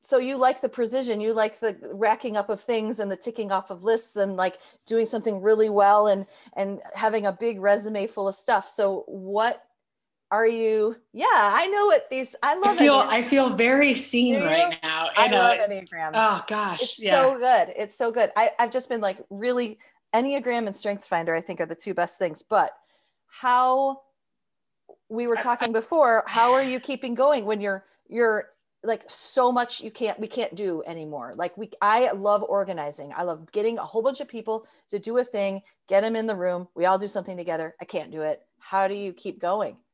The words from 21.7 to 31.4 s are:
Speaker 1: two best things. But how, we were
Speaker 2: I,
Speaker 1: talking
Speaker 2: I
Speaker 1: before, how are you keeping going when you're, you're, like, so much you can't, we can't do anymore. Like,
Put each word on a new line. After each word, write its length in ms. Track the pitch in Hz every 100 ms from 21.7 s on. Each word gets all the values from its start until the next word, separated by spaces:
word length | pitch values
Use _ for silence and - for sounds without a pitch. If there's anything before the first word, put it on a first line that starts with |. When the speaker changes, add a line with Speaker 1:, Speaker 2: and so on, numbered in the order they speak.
Speaker 1:
two 180 | 165 208
best 260 | 180 175 -
things. 240 | 180 156
But 280 | - 208 147 - _ _ _ _ _
how, 760 | - 254 247 254 262 269 269 _ _ _ _ _ _ _ _ _ - _
we 200 | 220 240
were 100 | 226
Speaker 2:
I, 60 |
Speaker 1:
talking 260 | 240 240 240
Speaker 2:
I 100 | 220
Speaker 1:
before, 440 | 220 330 262 226 -
how 240 | 220 240
are 100 | 262
you 160 | 269 254
keeping 320 | 269 254 262
going 300 | 240 269 285
when 160 | 208 214
you're, 240 | 202 196 _ _ _
you're, 400 | 226 226 214 - _ _ _
like, 180 | 220 220 -
so 420 | - - - 247
much 280 | 247 240 -
you 80 | 220
can't, 280 | - 220 196
we 80 | 214
can't 280 | - 220
do 280 | 180 196 165
anymore. 480 | - 165 151 143 120
Like, 180 | -